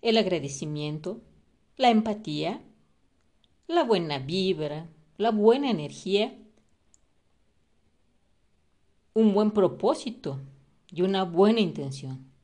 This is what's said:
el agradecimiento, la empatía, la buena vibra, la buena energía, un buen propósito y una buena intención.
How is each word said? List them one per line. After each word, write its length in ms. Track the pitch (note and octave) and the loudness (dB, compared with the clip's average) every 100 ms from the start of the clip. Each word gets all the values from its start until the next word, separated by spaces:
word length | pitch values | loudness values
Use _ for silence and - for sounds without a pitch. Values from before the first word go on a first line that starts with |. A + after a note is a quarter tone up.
el 140 | A#3 A3 | 2 2
agradecimiento, 1040 | F#3 F3 C#3 C#3 D#3 D3+ D3+ D3+ D#3+ A3 _ _ _ _ _ - | 2 0 -4 -8 -8 -6 -6 -6 -8 -10 _ _ _ _ _ 2
la 140 | B3+ | 4
empatía, 720 | A3 A3 G#3 F#3 D3+ D#3+ C4 - _ _ _ _ _ _ _ _ _ - | 4 2 -6 -6 -4 -4 -6 -14 _ _ _ _ _ _ _ _ _ -4
la 180 | E4+ | -2
buena 340 | C4+ G3 E3 C#3 | 2 0 0 -6
vibra, 720 | C3 F#3 F#3+ D#3+ D3+ D3+ E3 - _ - | -4 -2 0 -2 -4 -8 -12 -20 _ -4
la 120 | G#3+ | -2
buena 400 | A3 G#3 B3 C#4+ | 4 4 4 0
energía, 680 | F#3+ C#3+ - F#3 G3 A#3 - - _ _ _ _ _ _ _ _ _ _ _ _ _ _ _ _ _ _ _ _ _ _ _ _ _ _ | -2 -4 -10 -2 0 0 -6 -20 _ _ _ _ _ _ _ _ _ _ _ _ _ _ _ _ _ _ _ _ _ _ _ _ _ _
un 180 | A3 A3 | 2 4
buen 180 | G3 G#3+ | 4 2
propósito 880 | G#3 F#3 - G#3+ D#4+ - - - C3+ - - _ _ _ | 4 2 2 -2 -2 -6 -10 -10 -10 -12 -20 _ _ _
y 120 | D#3 | -2
una 220 | F#3 F#3+ | 0 0
buena 360 | F#3 E3+ G#3 A#3 | 0 4 4 4
intención. 680 | F#3 D3+ C3+ C3+ C3+ C3 - _ | 0 -2 -10 -10 -12 -14 -16 _